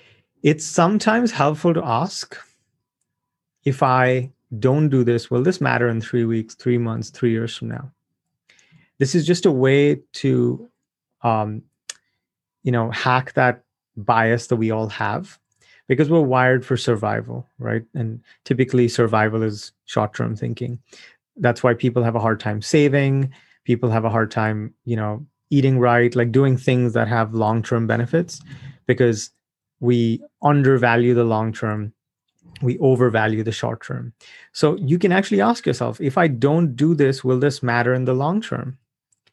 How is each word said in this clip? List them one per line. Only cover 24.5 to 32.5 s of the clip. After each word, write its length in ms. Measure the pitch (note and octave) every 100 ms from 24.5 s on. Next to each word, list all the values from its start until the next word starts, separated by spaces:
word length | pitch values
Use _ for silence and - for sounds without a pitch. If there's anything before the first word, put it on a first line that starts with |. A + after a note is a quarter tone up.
| G#2+ A2 _ A#2+
you 100 | A2
know, 300 | G#2+ A2 D3+ _ -
eating 300 | C#3+ C3+ B2+
right, 360 | A#2+ A#2+ A#2+ A#2+
like, 160 | A#2
doing 260 | C3 C#3 C3
things 360 | - B2 B2
that 140 | A#2 A2
have 260 | A#2 A2
long-term 540 | A2+ A2 A2+ - A#2 A2+
benefits, 520 | A2+ A#2 E3 F3 - - - - - -
because 460 | B2 A#2+ G#2+ - _ _ _ _ -
we 420 | B2 A#2+ A#2 A2+ - _
undervalue 720 | C#3+ C#3+ C3+ C3 A#2+ A#2 A#2+
the 100 | A#2+
long-term, 720 | A#2 A2 A2 A2 A2 G#2+ G#2 - _ _ _ _ _